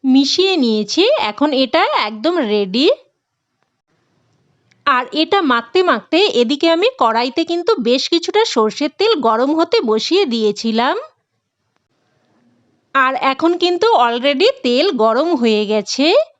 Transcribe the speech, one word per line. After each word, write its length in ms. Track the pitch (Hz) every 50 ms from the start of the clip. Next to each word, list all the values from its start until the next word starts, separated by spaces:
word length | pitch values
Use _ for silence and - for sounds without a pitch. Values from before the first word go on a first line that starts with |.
| -
মিশিয়ে 500 | 262 254 269 277 277 - - 381 392 381
নিয়েছি, 460 | 330 254 233 220 214 208 208 - 311 370 480 605 605
এখন 300 | - 214 - - 285 302 277
এটা 300 | 262 262 - - 320 392 554 605 480
একদম 360 | 240 214 220 214 214 320 349
রেডি। 500 | 349 262 208 208 208 202 185 185 240 285 403 587 - _ _ _ _ _ _ _ _ _ _ _ _ _ _ _ _ _ _ _ _ _ _ _ _ _ _ _ _ _ _ _ _ _ _ _ _ _
আর 200 | 285 269 247 262 254
এটা 280 | - 294 320 330 415 403
মাখতে 380 | 349 277 247 233 226 - - 370 370
মাখতে 340 | 349 262 214 - _ - 339 403 415 - 240
এদিকে 260 | 240 226 294 285 - 330
আমি 180 | 330 330 392 508 523 -
কড়াইতে 420 | 262 226 220 226 240 269 247 339 330
কিন্তু 280 | 330 339 349 330 339 453
বেশ 260 | 294 208 233 247 269 - -
কিছুটা 320 | 339 330 339 - - 415 453
সর্ষের 460 | 427 - 254 220 214 208 - 285 302 _
তেল 160 | - 381 453 453 311
গরম 320 | 233 226 220 226 254 269 311 320
হতে 180 | 339 339 - 466
বসিয়ে 420 | 370 220 220 220 - - 320 381 403
দিয়েছিলাম। 680 | 277 233 233 220 208 202 - - 226 220 226 240 277 359 453 605 640 _ _ _ _ _ _ _ _ _ _ _ _ _ _ _ _ _ _ _ _ _ _ _ _ _ _ _ _ _ _ _ _ _ _ _ _ -
আর 200 | 269 262 262 269 -
এখন 300 | - 269 262 262 320 339 349
কিন্তু 300 | 339 349 359 359 349 370 466 453 - 247
already 420 | 233 240 247 240 285 285 262 370 508 554 - -
তেল 220 | 247 240 254 311 403
গরম 380 | 302 233 214 226 226 247 311 339 349
হয়ে 280 | 247 233 226 214 214 214
গেছে। 400 | 202 214 214 202 - - - 277 320 392 571 640 - _